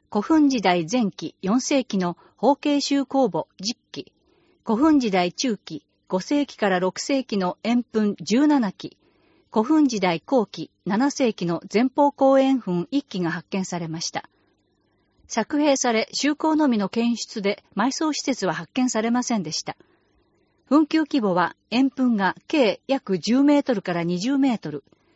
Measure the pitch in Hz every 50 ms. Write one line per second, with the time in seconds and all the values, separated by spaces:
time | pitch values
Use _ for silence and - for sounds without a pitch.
0 | _ - - 208 202 - 320 311 302 277 269 240 190 196 180 180 165 156 214 156
1 | 151 190 - - 170 151 - _ - 185 202 254 - - 302 277 247 - - 190
2 | 185 175 170 _ _ _ _ - - 247 285 - - 294 285 285 262 - 277 277
3 | 269 - - 269 269 220 170 160 - _ _ - 185 214 247 _ _ _ - 143
4 | - - _ _ _ _ _ _ _ _ _ _ - - 226 220 285 320 311 285
5 | 247 220 190 185 180 180 - - - 262 214 - - - 156 - _ _ _ _
6 | _ - - 160 180 - 294 285 - - - - - 202 185 180 180 185 - -
7 | - - 285 269 254 - 226 202 185 180 - _ - 214 240 240 240 _ - 220
8 | 214 208 190 - 165 - 202 254 294 294 294 277 233 190 - - - - - _
9 | _ _ _ _ _ _ _ _ _ _ - 226 220 254 311 311 302 262 240 208
10 | 190 180 165 160 _ - 277 254 208 - - - 160 - _ _ - 180 196 208
11 | 247 - - - 190 233 214 - 180 170 170 165 - - - 208 247 262 - -
12 | 285 285 - - 277 269 269 269 269 269 269 254 - - 180 175 175 - - 285
13 | - - - 190 180 165 175 180 - - - 196 185 - - 175 170 165 160 165
14 | 165 - - - - - _ _ _ _ _ _ _ _ _ _ _ _ _ _
15 | _ _ _ _ _ - - 233 214 - - 285 294 302 269 262 - 247 226 220
16 | 226 - - - - 285 302 - - 320 320 302 311 277 240 208 202 185 - 233
17 | 233 233 240 214 - - - 226 190 202 202 - _ _ - 196 208 269 262 -
18 | 330 311 285 - - - 254 - 202 180 156 160 170 - - 262 254 254 - 220
19 | 214 233 233 247 240 - 240 214 170 156 160 - - - - _ _ _ _ _
20 | _ _ _ _ _ _ _ _ _ _ _ _ _ - 254 302 320 - - 320
21 | 311 - - 285 214 202 175 180 - 123 - _ _ - 208 247 269 269 - -
22 | 262 247 233 202 196 180 - - _ - - 311 262 208 170 - _ - 269 269
23 | - - 190 175 - 208 233 262 285 285 294 285 277 - 247 196 - - 175 170
24 | 170 170 180 175 185 247 285 269 269 269 240 - - 156 147 143 - _ _ _
25 | _ _ _